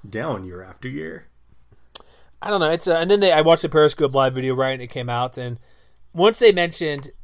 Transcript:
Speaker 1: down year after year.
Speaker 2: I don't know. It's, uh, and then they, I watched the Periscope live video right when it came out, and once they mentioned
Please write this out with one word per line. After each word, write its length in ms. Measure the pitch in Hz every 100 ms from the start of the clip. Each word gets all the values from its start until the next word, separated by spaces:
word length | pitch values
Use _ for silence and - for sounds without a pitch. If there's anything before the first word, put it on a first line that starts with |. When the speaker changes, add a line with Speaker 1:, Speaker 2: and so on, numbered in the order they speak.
| 104
Speaker 1:
down 360 | 107 151 107
year 180 | 92 90
after 260 | 92 - 131
year. 380 | 139 160 - - _ _ - _ - - - - _ - -
Speaker 2:
I 80 | -
don't 100 | 202
know. 100 | 156
It's, 180 | 170 180
uh, 60 | 165
and 120 | 175
then 100 | 202
they, 120 | 196
I 80 | 156
watched 220 | 156 165
the 60 | 160
Periscope 460 | 156 151 - 147
live 200 | 135 131
video 200 | 131 131
right 160 | 127 131
when 100 | 131
it 100 | 123
came 180 | 135 123
out, 280 | 120 127 131
and 200 | 123 120 - - _ _ -
once 260 | 165 202 226
they 100 | 233
mentioned 580 | 180 170 - 160 143 143 -